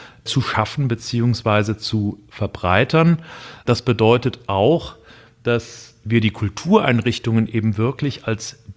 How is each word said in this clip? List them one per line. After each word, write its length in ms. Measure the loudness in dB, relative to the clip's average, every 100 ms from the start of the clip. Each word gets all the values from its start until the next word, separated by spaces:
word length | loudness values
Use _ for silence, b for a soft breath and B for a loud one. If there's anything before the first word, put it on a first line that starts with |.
| B B
zu 180 | -4 -2
schaffen 460 | -2 -2 -2 0 -2
beziehungsweise 920 | -2 -4 0 0 0 2 2 2 -2
zu 440 | -2 -2 -2 -4 -12
verbreitern. 920 | -8 -8 -4 0 2 2 4 4 2 B B B B
Das 180 | -2 0
bedeutet 560 | 0 2 4 4 2 -6 -4
auch, 480 | 2 2 2 -2 -18 B B B _
dass 520 | -2 -2 -4 -18 -20 _
wir 160 | 0 2
die 120 | 2
Kultureinrichtungen 1160 | 0 -6 -4 2 2 4 0 0 -2 0 0 0
eben 300 | 0 -2 0
wirklich 480 | -2 -2 -6 -6 -6
als 320 | -6 -8 -16 -18